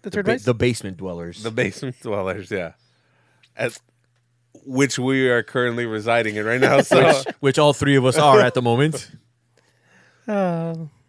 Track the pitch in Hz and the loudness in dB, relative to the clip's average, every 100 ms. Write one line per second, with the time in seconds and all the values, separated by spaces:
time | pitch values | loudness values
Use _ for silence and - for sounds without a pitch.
0 | 202 208 196 254 127 117 123 117 101 85 | -10 -4 -2 -2 -2 0 0 -2 -8 -10
1 | 92 85 85 95 113 110 98 - 135 - | -10 -10 -12 -8 -8 -4 -4 -4 -12 -10
2 | 117 101 95 95 90 98 82 - _ _ | -8 -6 -4 -6 -6 -8 -8 -12 _ _
3 | _ _ _ _ _ - 120 - _ _ | _ _ _ _ _ -8 -8 -8 _ _
4 | _ _ _ _ _ - 135 131 135 - | _ _ _ _ _ -20 -6 0 0 0
5 | 127 135 131 120 - 127 123 120 117 110 | -2 0 2 0 0 -2 -2 -2 -4 -4
6 | 110 117 110 104 107 123 135 143 - 175 | 0 0 0 -4 -2 2 4 2 4 4
7 | 165 139 139 - 139 143 147 - 143 139 | 4 2 -2 -2 0 4 2 2 2 4
8 | 127 156 147 131 123 127 120 120 156 151 | 4 4 6 6 6 2 0 2 0 -2
9 | - - _ _ _ _ _ _ _ _ | -14 -20 _ _ _ _ _ _ _ _
10 | _ _ - 202 180 165 165 165 156 _ | _ _ -6 -2 0 -2 -4 -8 -12 _